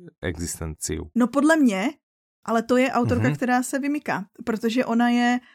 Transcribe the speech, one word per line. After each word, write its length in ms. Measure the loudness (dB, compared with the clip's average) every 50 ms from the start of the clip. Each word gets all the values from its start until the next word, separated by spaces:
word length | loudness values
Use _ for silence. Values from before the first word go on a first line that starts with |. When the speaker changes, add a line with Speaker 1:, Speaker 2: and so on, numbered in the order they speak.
| -20 -20 -14 _
Speaker 1:
existenciu. 880 | -6 -6 -6 -4 -6 -8 -6 -8 -8 -10 -8 -8 -6 -6 -6 -6 -6 -4 0
Speaker 2:
No 120 | 0 0 2
podle 300 | 2 2 4 4 4 6
mě, 320 | 4 4 2 2 -2 -4 -4 _ _ _ _ _ _ _ _ _ -6
ale 160 | -2 -2 -2
to 160 | 0 2 2 2
je 140 | 2 2 2
autorka, 320 | 0 0 0 0 2 2
Speaker 1:
Mhm. 100 | 0 0
Speaker 2:
která 280 | 0 0 0 0 0 0
se 140 | -2 -4 -4
vymyká, 460 | -2 -2 -4 -4 -4 -4 -6 -6 -6 -8 _ -12 -6
protože 400 | -6 -4 -2 -2 -2 0 0 0
ona 240 | 0 2 2 2 2
je, 300 | 2 2 2 2 0 0 -4 -8 -20